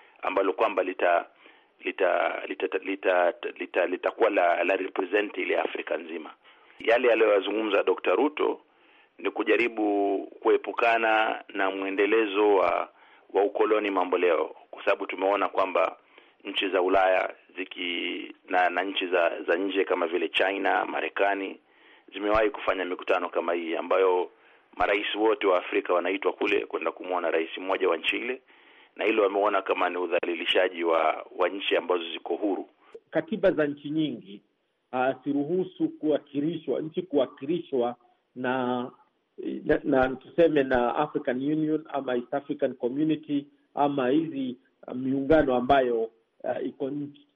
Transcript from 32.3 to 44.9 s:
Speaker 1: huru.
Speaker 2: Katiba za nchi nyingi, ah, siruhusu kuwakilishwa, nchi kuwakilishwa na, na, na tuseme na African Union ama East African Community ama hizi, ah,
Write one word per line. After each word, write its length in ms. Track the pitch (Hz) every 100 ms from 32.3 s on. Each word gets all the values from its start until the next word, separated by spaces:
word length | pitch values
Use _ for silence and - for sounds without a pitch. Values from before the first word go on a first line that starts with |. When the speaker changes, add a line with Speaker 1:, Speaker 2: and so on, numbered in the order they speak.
| 82
Speaker 1:
huru. 320 | 101 90 - _ _ - _
Speaker 2:
Katiba 400 | 160 - 208 185
za 140 | 156 147
nchi 240 | 143 147
nyingi, 500 | 156 147 113 95 101 _ _ _ _ _
ah, 220 | 127 127 135
siruhusu 640 | 147 143 143 185 180 - 160
kuwakilishwa, 920 | - 151 143 - 139 151 170 - 131
nchi 220 | 156 180
kuwakilishwa 920 | 180 - 156 - 139 175 - 131 120 123 _ _ _ 127
na, 540 | 127 131 123 123 127 - _ _ _ - - 135
na, 160 | - -
na 240 | - 131 131 131
tuseme 460 | - - 165 151
na 340 | 131 127 120 -
African 400 | 151 147 139 123
Union 480 | 139 156 156 156 -
ama 220 | 139 131 123
East 180 | 123
African 400 | 139 - 143 135
Community 720 | - 120 139 156 151 - 143 139 _ _
ama 340 | - 147 139 127
hizi, 480 | 151 156 135 127 123 _ _
ah, 80 | -